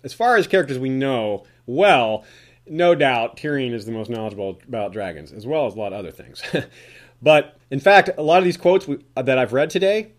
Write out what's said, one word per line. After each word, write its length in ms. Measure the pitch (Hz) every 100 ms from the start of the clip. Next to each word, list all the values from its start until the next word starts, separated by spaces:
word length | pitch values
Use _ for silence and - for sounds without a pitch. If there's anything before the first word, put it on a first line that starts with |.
As 100 | 131
far 220 | - 233
as 100 | 233
characters 320 | 170 190 143 127
we 120 | 131
know 560 | 131 135 123 107 101 _ _
well, 600 | - 131 202 147 110 107 - _ _ _ -
no 280 | 156 175
doubt 420 | 165 139 120 117 -
Tyrion 340 | 151 143 127
is 140 | 117
the 80 | 107
most 160 | 113 107
knowledgeable 500 | 113 110 101 98 90 -
about 240 | 117 101
dragons, 400 | 104 98 78 76
as 160 | 107 110
well 200 | 156 123
as 80 |
a 40 | 104
lot 140 | 104
of 60 | 98
other 120 | 87
things. 320 | - - - -
<laughs> 180 | 160 - - - - - _
But, 360 | 151 151 147 _ _
in 80 | 139
fact, 300 | 196 196 - 165
a 40 |
lot 180 | 151 175
of 40 |
these 140 | 180 170
quotes 300 | 175 185 165
we, 120 | 139 _
uh, 60 | -
that 140 | 131 131
I've 160 | 120
read 160 | 127 160
today 440 | 175 190 214 220